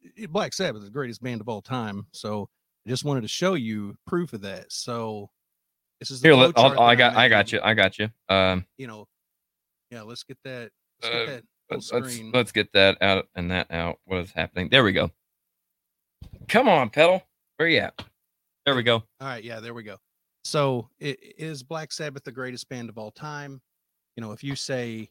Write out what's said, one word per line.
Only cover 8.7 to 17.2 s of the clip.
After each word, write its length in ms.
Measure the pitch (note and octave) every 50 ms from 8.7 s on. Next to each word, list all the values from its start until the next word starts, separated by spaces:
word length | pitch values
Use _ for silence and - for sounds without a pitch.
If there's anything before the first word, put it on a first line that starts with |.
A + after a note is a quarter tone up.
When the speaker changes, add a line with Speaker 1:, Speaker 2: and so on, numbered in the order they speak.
| _
Speaker 1:
You 120 | - C3 A#2+
know, 180 | A2 G#2+ G2+ _ _ _ _ _ _ _ _ _ _ _ _ _ _ _ _ _
yeah, 100 | A#2+ A2+
let's 220 | G#2+ A2 A#2 - -
get 140 | - C3 -
that. 300 | - C3+ B2+ B2 A#2 G#2 _ _ _ _ _ _
Let's 140 | A#2+ A#2 A#2+
get 80 | A#2
Speaker 2:
uh, 40 | A2+
Speaker 1:
that 160 | D3 C3+ A#2+ - _ _ _ _ -
full 80 | -
Speaker 2:
let's, 160 | C3 - -
let's, 220 | A#2 B2 B2+ B2+ A#2+
Speaker 1:
screen. 160 | A#2 A2 A2
Speaker 2:
let's 180 | A#2+ B2+ A2+ -
get 200 | - G#2+ G#2 -
that 240 | - G2 G2 G2 F#2 -
out 260 | F#2 G2 F#2+ F#2+ - _ _
and 160 | F2+ F2 F2
that 200 | F#2 F2+ - -
out. 280 | - E2+ E2+ E2+ D#2+ - _
What 140 | F#2 F#2+ F2+
is 120 | E2+ F#2
happening? 380 | - E2 E2 - - F#2 F2+ D#2+
There 120 | B2+ C3+
we 100 | B2 G2
go. 180 | F2 D#2 - F#2 - _ _ _ _ _ _ _ _ _ _ _ _ _ _ _ _ _ _ _ _ _ - - - - - -
Come 180 | - A3+ C#4+ A3+
on, 200 | F3 D3 B2+ A2
pedal. 320 | - D3 D#3+ F3 F#3 F3+